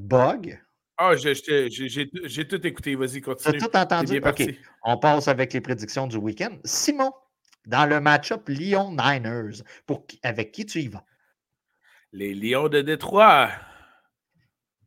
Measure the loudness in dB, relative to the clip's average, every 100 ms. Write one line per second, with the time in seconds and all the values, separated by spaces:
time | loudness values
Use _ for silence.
0 | 2 4 4 2 -8 -16 _ _ _ 0
1 | 2 4 2 -2 0 0 0 -4 -8 -6
2 | -8 -8 -10 -8 -6 -4 -6 -6 -6 -2
3 | -4 -6 -8 -4 -2 0 0 0 2 0
4 | 0 0 0 0 -2 -4 -18 _ -4 2
5 | 4 4 2 0 0 -4 -4 -6 -6 -6
6 | -4 -4 -4 -4 -8 -8 -8 -4 -2 0
7 | -2 -4 _ _ _ _ -2 2 2 4
8 | 4 2 2 -6 -6 -6 0 0 0 0
9 | 0 0 -4 -6 -8 -12 -20 -14 -8 -8
10 | -10 -8 -6 -4 -6 -8 -8 -8 -8 -10
11 | -20 _ _ _ _ _ _ _ _ _
12 | _ -8 -8 -4 -2 0 2 2 0 -4
13 | 2 6 8 8 4 -2 -16 -20 _ _
14 | _ _ _ _ _ _ _ _